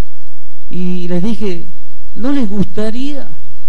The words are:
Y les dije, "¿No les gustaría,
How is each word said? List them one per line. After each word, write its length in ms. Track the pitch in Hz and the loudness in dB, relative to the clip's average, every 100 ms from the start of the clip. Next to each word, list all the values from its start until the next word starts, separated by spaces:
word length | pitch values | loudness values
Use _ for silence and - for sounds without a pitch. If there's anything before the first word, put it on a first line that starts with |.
| - - - - - - - | -20 -20 -20 -20 -12 -6 -2
Y 400 | 175 180 180 175 | 0 2 2 2
les 120 | 175 | 2
dije, 420 | 208 220 208 175 - - - - - | 2 2 2 0 0 -2 -2 -2 -2
"¿No 160 | - 240 | 0 0
les 180 | 277 208 | 0 0
gustaría, 800 | 196 160 - 220 233 277 277 - - - - | 0 2 2 2 0 0 0 0 -2 -2 -4